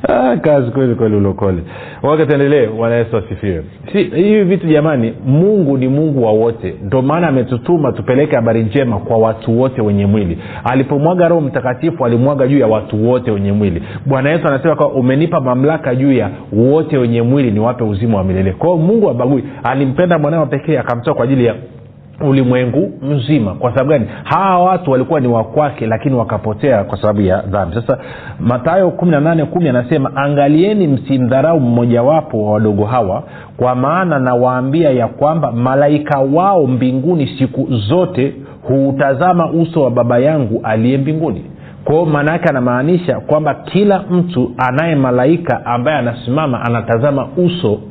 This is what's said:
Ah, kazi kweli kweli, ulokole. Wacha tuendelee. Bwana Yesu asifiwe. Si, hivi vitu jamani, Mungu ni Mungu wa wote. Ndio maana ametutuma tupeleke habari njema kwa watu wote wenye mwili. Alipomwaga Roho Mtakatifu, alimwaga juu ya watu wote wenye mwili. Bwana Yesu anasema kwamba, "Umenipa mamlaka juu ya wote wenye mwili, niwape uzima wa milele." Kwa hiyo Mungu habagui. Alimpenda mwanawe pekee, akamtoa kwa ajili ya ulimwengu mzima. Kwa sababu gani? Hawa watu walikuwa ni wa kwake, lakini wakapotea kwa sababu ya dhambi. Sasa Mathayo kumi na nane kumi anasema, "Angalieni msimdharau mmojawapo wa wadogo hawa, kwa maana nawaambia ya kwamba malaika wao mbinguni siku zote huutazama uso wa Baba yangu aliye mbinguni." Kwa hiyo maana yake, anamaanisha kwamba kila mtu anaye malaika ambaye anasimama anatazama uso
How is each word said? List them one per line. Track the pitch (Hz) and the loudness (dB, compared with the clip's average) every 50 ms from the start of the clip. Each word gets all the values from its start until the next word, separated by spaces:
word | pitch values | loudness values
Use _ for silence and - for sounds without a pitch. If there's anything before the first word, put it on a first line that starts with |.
| - - | -2 0
Ah, | - 240 254 262 120 | 0 0 0 0 -2
kazi | - - 160 147 139 127 117 | 0 0 2 2 2 0 -2
kweli | 113 135 135 123 117 | -2 0 0 0 0
kweli, | 95 113 107 107 | 0 0 0 2
ulokole. | 104 101 98 92 - 107 98 92 85 85 - - - - - - - | 2 0 0 0 0 -2 -2 -2 -2 -6 -10 -14 -16 -16 -16 -12 -4
Wacha | - 139 156 156 160 | -2 0 2 2 2
tuendelee. | 131 151 139 143 139 147 143 120 | 0 2 2 2 2 4 2 2
Bwana | 107 110 113 117 117 117 | 0 0 -2 -2 0 0
Yesu | 117 113 117 120 | 0 0 0 -2
asifiwe. | 107 95 - 104 - - 101 90 80 76 - - - - - | -4 -4 -6 -10 -6 -4 -4 -4 -4 -8 -12 -18 -20 -14 -4
Si, | - 208 180 | -2 -2 -2
hivi | - - 151 190 208 214 214 202 | 0 0 0 2 4 4 4 4
vitu | 175 196 180 175 | 2 0 0 0
jamani, | 165 156 151 147 160 151 127 113 117 - - 95 | 2 2 2 2 2 0 0 0 -2 -4 -6 -2
Mungu | 123 135 151 180 208 214 202 175 139 139 127 | 2 2 4 4 4 2 2 2 0 0 0
ni | 127 131 | 0 0
Mungu | 135 147 160 156 139 131 117 | 0 0 0 0 0 2 2
wa | 107 | 2
wote. | 107 110 113 117 117 - 92 92 - - 101 | 4 4 2 0 -2 -4 -8 -10 -10 -8 -6
Ndio | 101 127 131 | -2 0 0
maana | 127 139 151 170 175 156 | 2 0 0 0 0 0
ametutuma | 135 131 117 - 131 117 - - 175 165 147 127 | 0 0 0 -2 -4 -4 0 0 0 2 0 -2
tupeleke | - - 101 131 123 131 151 151 - | -2 -4 -2 0 0 2 2 2 0
habari | 123 113 117 110 117 113 | 0 2 2 0 0 0
njema | 107 98 139 135 120 110 95 | 0 0 0 0 0 -2 -4
kwa | - - 117 110 | -2 0 2 2
watu | 110 113 110 - - 120 113 117 | 2 2 0 -4 -2 -2 0 2
wote | 131 135 131 123 | 0 0 0 0
wenye | 110 104 101 101 101 | 0 0 2 2 2
mwili. | 98 104 107 101 87 85 - - - - - - | 2 2 2 0 -2 -4 -6 -8 -14 -14 -6 -4
Alipomwaga | 117 127 131 - 135 147 139 147 165 180 180 175 165 | 0 0 0 0 0 0 2 2 2 2 2 2 2
Roho | 170 170 | 2 2
Mtakatifu, | 147 131 - 139 123 127 127 - 156 165 165 170 175 | 0 -2 -4 -4 -4 -4 -4 -2 -4 -4 -2 -2 0
alimwaga | 120 120 117 127 139 147 135 131 127 | 0 2 2 2 2 2 2 2 2
juu | 143 139 | 4 2
ya | 123 | 4
watu | 110 110 107 101 - - 107 110 120 | 2 2 0 -2 -4 -4 0 2 2
wote | 127 127 - 120 | 2 0 0 -2
wenye | 107 98 98 101 | -2 -2 0 0
mwili. | 101 104 104 98 82 85 - - - - - | 0 0 0 0 -2 -4 -6 -8 -12 -6 -2
Bwana | 135 135 131 131 143 | -2 -2 0 0 0
Yesu | 160 170 156 160 | 0 0 0 0
anasema | 139 131 139 160 151 | -2 0 0 0 0
kwamba, | - 147 139 - | 2 0 0 0
"Umenipa | 135 120 127 131 143 165 165 170 160 | 0 0 2 2 2 0 0 0 -2
mamlaka | 131 127 123 127 131 151 160 156 156 139 123 | 0 0 0 2 2 0 0 -2 -2 -2 -2
juu | 127 135 143 | 0 2 2
ya | 135 120 104 98 95 - - - | 2 2 0 -2 -8 -12 -12 -4
wote | 104 107 120 131 143 160 151 156 - 131 | 0 2 4 4 4 2 2 0 0 0
wenye | 123 117 117 117 | 0 2 2 0
mwili, | 117 120 135 147 135 120 | 2 2 2 2 2 2
niwape | 101 107 107 120 123 - 117 | 0 0 0 0 0 -2 -2
uzima | 107 101 95 117 117 110 98 | -2 -2 -2 0 0 0 0
wa | 92 | 0
milele." | 95 90 95 95 98 | 0 0 0 0 -2
Kwa | 90 - 160 170 | -2 0 0 0
hiyo | 180 165 156 | 2 2 2
Mungu | 180 220 233 208 165 | 2 2 2 2 2
habagui. | 123 120 127 127 143 127 - - - - | 0 0 0 0 0 0 -2 -6 -12 -6
Alimpenda | - 120 131 135 143 131 127 156 180 180 175 160 | -4 -2 0 0 0 0 0 0 2 2 2 0
mwanawe | 147 147 165 165 151 | 0 0 0 0 -2
pekee, | 127 143 135 - 165 151 127 | -2 -4 -4 -2 -2 -2 -2
akamtoa | - - 120 117 117 - 143 | 0 -2 -4 -2 -2 -2 0
kwa | - 117 | 0 0
ajili | 127 135 131 120 | 0 2 2 2
ya | 113 107 120 - - - - - - - - - - - - 151 139 | 0 0 -4 -12 -16 -20 -20 -20 -20 -20 -20 -20 -20 -10 -4 0 2
ulimwengu | 135 135 131 123 127 127 127 120 120 143 190 202 - - | 2 2 2 2 2 2 0 0 0 -2 -2 -2 -6 -8
mzima. | 135 139 147 135 113 127 156 139 110 98 90 | -6 -4 -4 -2 0 0 0 0 0 -2 -4
Kwa | - - 123 | -2 -4 -2
sababu | - 135 131 143 | 0 0 2 2
gani? | 156 139 107 101 - - - | 0 0 0 -4 -8 -12 -4
Hawa | - 135 170 190 196 185 180 180 | -2 0 0 2 2 2 2 2
watu | 180 185 175 - - | 2 2 0 0 0
walikuwa | 131 123 127 127 165 - | 0 0 2 0 0 0
ni | - 123 | 2 2
wa | 117 113 110 | 2 0 0
kwake, | - - 151 151 143 - - 117 | 0 0 0 0 0 -2 -4 -2
lakini | 110 110 110 - 147 135 | -2 -2 -2 0 0 0
wakapotea | 123 110 101 113 101 - 110 104 101 - 139 123 104 98 | 0 0 -2 -4 -4 -4 -6 -4 -2 0 2 2 2 0
kwa | - - 101 | -2 -4 -2
sababu | - 107 104 104 | 0 0 2 2
ya | 101 92 92 104 | 2 2 2 0
dhambi. | - 101 98 101 92 82 82 | -2 -2 -2 -2 -2 -2 -4
Sasa | 117 113 - - - - - - - - - - - | -4 -2 -2 -4 -4 -4 -16 -16 -16 -16 -16 -10 -4
Mathayo | - 117 123 123 120 165 170 196 190 175 | -2 -2 -2 0 0 0 2 2 2 0
kumi | 170 - 175 175 | 0 0 0 2
na | 160 139 | 2 2
nane | 147 160 170 160 147 | 2 2 2 0 0
kumi | - - 180 170 143 | 0 0 0 0 2
anasema, | 123 123 123 - 165 147 135 - 135 | 0 0 0 0 0 0 0 -2 -2
"Angalieni | 139 139 143 147 143 143 143 151 160 180 208 214 208 180 | -2 -2 0 2 2 4 4 4 4 4 2 2 2 2
msimdharau | 147 135 123 - - 135 127 127 117 131 131 139 165 170 156 | 2 0 -2 0 -2 0 0 2 2 2 2 2 2 2 2
mmojawapo | 127 120 117 120 120 120 117 117 120 139 156 160 156 - - 110 104 | 2 2 2 2 2 2 2 2 4 2 2 2 0 -2 -4 -4 0
wa | 104 | 0
wadogo | 107 107 110 107 104 101 104 | 0 2 2 2 2 0 -2
hawa, | 107 127 127 110 92 98 123 - - - - - - - | 0 0 -2 0 0 -2 -6 -6 -12 -18 -20 -20 -20 -6
kwa | - 123 123 127 | -2 0 0 0
maana | 123 127 143 160 180 190 170 156 139 | 0 0 0 0 0 0 0 0 0
nawaambia | 127 127 123 123 127 127 127 127 127 135 143 165 165 147 | 0 0 2 2 2 0 0 0 -2 -2 0 2 2 2
ya | 131 123 113 110 | 2 2 0 -2
kwamba | - - 143 151 160 165 139 117 | -2 -2 0 0 0 0 -2 -2
malaika | 113 117 123 131 131 139 147 147 151 143 147 147 147 135 | -2 -2 0 0 2 2 2 2 2 0 0 -2 0 0
wao | 135 135 143 165 180 196 202 180 147 | 0 2 2 2 2 4 4 2 2
mbinguni | 127 127 117 127 127 127 131 131 165 180 156 135 120 - - | 2 0 0 0 0 0 0 0 0 0 0 -2 -4 -2 -2
siku | 131 - - - 135 - | -2 -2 -2 -4 -4 -2
zote | 135 110 101 104 151 180 180 180 - 127 131 139 - - - - - - | -2 -2 0 0 2 0 0 0 0 -2 -2 -2 -4 -10 -18 -18 -20 -14
huutazama | - - 131 139 135 139 135 135 147 139 135 123 175 185 180 175 165 156 | -4 -2 0 2 2 0 0 0 0 0 0 2 2 2 2 2 0 0
uso | - 165 165 165 - 160 | 0 0 0 0 0 0
wa | 139 123 | 0 2
Baba | 117 123 120 120 123 120 | 2 0 0 2 2 2
yangu | 131 147 160 151 127 104 110 110 | 2 2 2 0 -2 -2 -4 -4
aliye | - 110 110 110 110 123 135 135 | -2 -2 0 0 2 2 2 0
mbinguni." | 135 147 156 160 165 147 101 - - - - - - - - - - | 0 -2 -2 -2 -2 -4 -4 -6 -10 -14 -18 -20 -20 -20 -20 -4 0
Kwa | 135 147 | 2 2
hiyo | 160 175 | 4 4
maana | 156 147 143 143 151 | 2 2 2 2 0
yake, | 165 170 - 165 | 0 2 0 0
anamaanisha | 143 131 123 123 123 123 131 160 180 175 180 - - - | 0 2 0 0 0 2 2 2 2 0 0 -2 -4 -2
kwamba | - - 151 151 156 143 135 | 0 0 0 2 2 0 -4
kila | - - - - 185 208 208 196 185 202 - | -4 -10 -2 0 2 4 4 2 0 0 0
mtu | 175 180 175 175 - 127 123 - - - | 0 0 0 0 0 -2 -2 -2 -2 -2
anaye | 127 127 127 143 165 170 160 | -2 0 0 0 0 0 2
malaika | 139 131 127 123 123 127 147 170 175 170 - 120 - - | 2 2 2 2 2 2 2 2 0 0 -2 -4 -4 -2
ambaye | 113 120 123 123 151 156 139 | -4 -4 -2 0 0 0 0
anasimama | 120 120 113 - - 120 127 151 156 147 123 - | -2 -4 -6 -6 -6 -2 -2 -2 0 -2 -4 -4
anatazama | 123 117 117 117 110 117 120 113 117 147 139 135 120 - - | -2 -2 -2 -2 0 0 0 0 2 0 0 -2 -4 -4 -2
uso | 180 180 170 - - - 107 104 107 - - | 0 0 0 0 0 0 -2 -2 -2 -6 -16